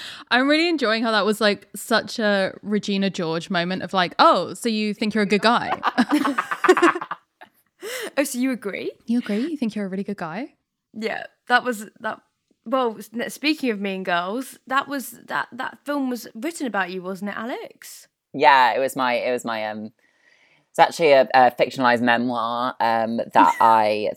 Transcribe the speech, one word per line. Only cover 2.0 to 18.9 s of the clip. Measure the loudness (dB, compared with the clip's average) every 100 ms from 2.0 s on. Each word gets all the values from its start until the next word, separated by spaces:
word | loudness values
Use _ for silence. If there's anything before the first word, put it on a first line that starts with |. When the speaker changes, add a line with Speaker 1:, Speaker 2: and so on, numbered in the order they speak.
| 0 -2
Speaker 1:
a | 0 2 0 -4
Regina | -4 -4 -2 -2 -2
George | -2 -4 -4 -2
moment | -2 -2 -4
of, | -4
like, | 0 0 4
"Oh, | 6 6 0 -6
so | -4
you | -2 -2 -2
think | -2
you're | 0
a | 2
good | 2
guy?" | 4 2 0 -4
<laughs> | -4 0 0 2 0 -4 -6 -4 2 4 4 0 -6 -14 _ _ -20 _ _ _ -12 -10 -8 -2
Speaker 2:
Oh, |
so | -2 0
you | -2
agree? | -2 -6 -6 -8 -10 -2
Speaker 1:
You | -2
agree? | 0 -2 -2
You | -4
think | -4 -4
you're | -6
a |
really | -6
good | -6 -6
guy? | -8 -8 -12 _ _ _ _
Speaker 2:
Yeah, | -10 -8 -8 -10 _ 0
that | 0
was, | 0 -6 -8 _
that, | -10 -10 _ _ _ _ -4
well, | -2 -2 -4
s-, | -12 -8
n-, | -8
speaking | -4 -2 -2 -2
of | -2
Mean | -4 -6
Girls, | -2 -2 -2 -6 -8 -14 -4
that | -4 -2
was, | -8 -8 -16 -8
that, | -6 -6
that | -8 -10 -10 -6
film | -4 -4
was | -6 -10 -10
written | -10 -6 -6
about | -4 -4
you, | -6
wasn't | -8 -8 -8
it, | -8
Alex? | -8 -10 -12 _ -20 -20 _ _ _
Speaker 3:
Yeah, | 0 4 6 4
it | 2
was | -2